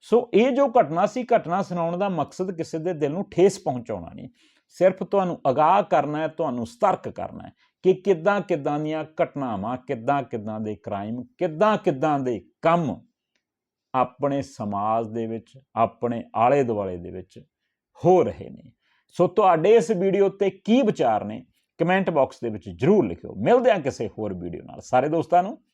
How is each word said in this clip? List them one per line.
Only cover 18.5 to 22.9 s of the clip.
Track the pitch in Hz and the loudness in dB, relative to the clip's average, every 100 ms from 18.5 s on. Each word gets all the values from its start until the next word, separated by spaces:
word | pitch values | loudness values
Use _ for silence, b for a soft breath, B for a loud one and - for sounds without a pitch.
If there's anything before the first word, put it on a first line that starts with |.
ਨੇ। | - - _ _ _ _ | -18 -20 _ _ _ _
ਸੋ | - 175 | 0 0
ਤੁਹਾਡੇ | 180 202 165 170 | 4 4 4 6
ਇਸ | 226 226 | 4 4
ਵੀਡੀਓ | 202 196 190 196 | 0 0 2 0
ਤੇ | 190 196 | 2 -4
ਕੀ | 190 - 240 | -4 2 2
ਵਿਚਾਰ | 233 - 135 107 | 4 2 0 0
ਨੇ, | 101 113 - _ _ _ | -2 -12 -16 _ _ _
ਕੁਮੈਂਟ | 165 185 190 | 0 0 0
ਬਾਕਸ | 160 131 - | 0 0 0
ਦੇ | 117 | -8
ਵਿੱਚ | 107 - | -8 -12
ਜ਼ਰੂਰ | 85 127 | -2 4